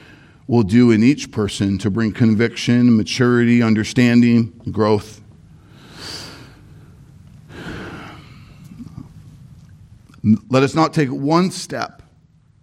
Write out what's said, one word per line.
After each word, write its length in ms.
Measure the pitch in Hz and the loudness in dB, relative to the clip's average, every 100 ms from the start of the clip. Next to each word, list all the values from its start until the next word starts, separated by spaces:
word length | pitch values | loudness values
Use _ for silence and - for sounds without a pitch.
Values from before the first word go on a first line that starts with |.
| - - - _ - | -20 -20 -20 _ -4
will 160 | 120 | -2
do 260 | 98 117 123 | 2 4 4
in 140 | 110 | 4
each 260 | 120 147 - | 2 0 -4
person 480 | - 101 - 98 98 | -6 -6 -4 -4 -2
to 120 | 107 | -4
bring 200 | 98 113 | -4 -4
conviction, 880 | 98 113 107 117 - - 120 120 110 | 0 2 2 0 -2 -2 2 4 2
maturity, 680 | 98 - 123 120 120 120 | 0 0 2 2 2 2
understanding, 840 | 113 110 104 - 120 120 120 120 113 - - | 2 0 -2 0 4 4 4 2 0 -6 -10
growth. 480 | 98 107 104 - - - - - - - - - - - - - - - - - - - - - - - - - - - - - - - - - - - - - - - - - - - - - - - - - - _ - 104 110 - | -2 0 0 -4 -18 -20 -20 -20 -20 -20 -20 -20 -20 -18 -16 -18 -20 -20 -20 -20 -20 -20 -20 -20 -20 -20 -20 -20 -18 -16 -14 -16 -18 -20 -20 -20 -20 -20 -20 -20 -20 -20 -18 -20 -20 -20 -20 -20 -20 -20 -20 -20 -20 _ -6 0 0 0
Let 140 | 131 | 0
us 100 | 135 | 0
not 180 | 160 156 | 0 -2
take 160 | 160 135 | 0 -4
one 440 | 139 139 165 185 | -4 -2 0 -2
step 500 | - - 131 - - - _ _ _ _ _ | -6 -12 -10 -10 -14 -20 _ _ _ _ _